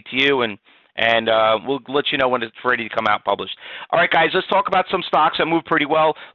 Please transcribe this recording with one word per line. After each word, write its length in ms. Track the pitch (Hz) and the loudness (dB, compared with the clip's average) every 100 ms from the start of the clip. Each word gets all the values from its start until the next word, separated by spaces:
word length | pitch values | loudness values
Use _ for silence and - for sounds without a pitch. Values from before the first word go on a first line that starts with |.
| - | -6
T 140 | 127 139 | 0 2
U, 160 | 135 | 2
and, 140 | 117 98 _ _ _ - | -2 -6 _ _ _ -2
and, 320 | 113 117 113 | 0 2 2
uh, 320 | 110 110 110 123 | 2 4 2 -2
we'll 160 | 139 117 | -6 -4
let 240 | 139 143 | -4 -2
you 40 | 147 | 0
know 120 | 131 | 0
when 120 | 123 | -2
it's 140 | 113 - | -6 -6
ready 240 | 123 120 110 | -2 -2 -2
to 80 | 117 | -2
come 120 | 110 | 0
out 160 | 107 - | 0 0
published. 320 | 98 95 - - - - | -4 -4 -12 -14 -16 -4
All 100 | 165 | 0
right, 100 | 170 | 2
guys, 200 | 175 165 | 2 2
let's 140 | 180 - | 0 0
talk 220 | 196 - | 0 2
about 160 | 190 180 | 0 0
some 140 | 185 - | -4 0
stocks 340 | 170 156 - | 2 2 2
that 80 | 156 | 0
move 180 | 165 - | 0 0
pretty 200 | 160 147 | -2 2
well. 300 | 156 156 - - | 2 2 0 -8